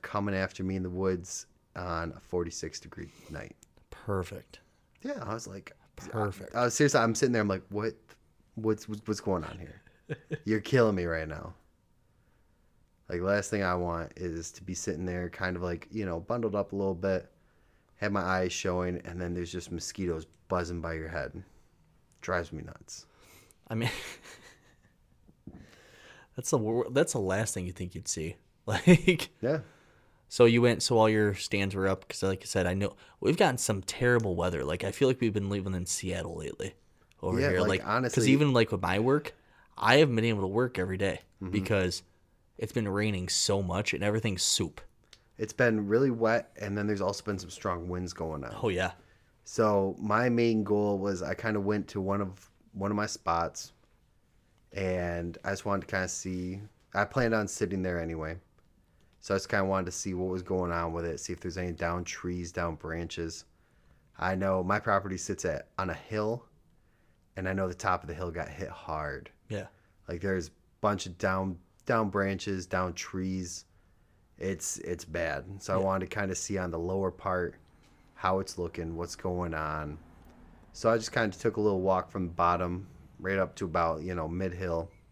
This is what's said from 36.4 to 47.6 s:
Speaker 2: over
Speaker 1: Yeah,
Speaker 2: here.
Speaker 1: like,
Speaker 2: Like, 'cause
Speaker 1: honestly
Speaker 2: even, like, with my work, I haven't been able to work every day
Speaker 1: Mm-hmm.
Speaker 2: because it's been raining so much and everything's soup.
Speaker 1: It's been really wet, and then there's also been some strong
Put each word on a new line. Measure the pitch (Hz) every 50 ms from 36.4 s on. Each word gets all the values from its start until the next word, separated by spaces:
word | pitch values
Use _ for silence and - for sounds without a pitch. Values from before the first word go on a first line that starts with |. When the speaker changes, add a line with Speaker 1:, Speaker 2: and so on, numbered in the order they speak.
| 78 - - - - 92 - - _ _ _ _ _ _ _ _ -
Speaker 2:
over | 90 92 123
Speaker 1:
Yeah, | 135 143
Speaker 2:
here. | 92 92
Speaker 1:
like, | 90 90
Speaker 2:
Like, | 95 95
'cause | - -
Speaker 1:
honestly | 104 120 127 123 - - 120 131
Speaker 2:
even, | 135 139 151 143 131
like, | 120 113 -
with | - 95 90
my | 87 92 101
work, | 113 127 139 151 156 - - - _ _ _ - - _ _
I | - - 107 123 143
haven't | 156 143 120
been | 113 110
able | 117 113 101
to | 95 92
work | 98 110 127 123 - 92
every | 92 90 92 95
day | 98 98 - - - _ _ -
Speaker 1:
Mm-hmm. | 95 92
Speaker 2:
because | 92 104 95 95 113 98 92 90 90 - - - _ _ _ _ _ _ _ _ _ -
it's | - 107 -
been | 123 110 101
raining | 95 101 104 107 104 92 90 90
so | - - - - 101 98 98
much | 90 87 95 98 - -
and | - 98
everything's | 104 104 110 110 117 98 85 -
soup. | - - - 92 - - - - - _ _ _ _ - - _ _ _ -
Speaker 1:
It's | 110 107 -
been | - 131 120 110 107 104 101
really | 104 117 139 139
wet, | 120 113 113 110 113 117 - - - -
and | 104 101 98 104
then | 101
there's | 104 104 98
also | 98 92 101 - -
been | - 101 92
some | 92 85
strong | - -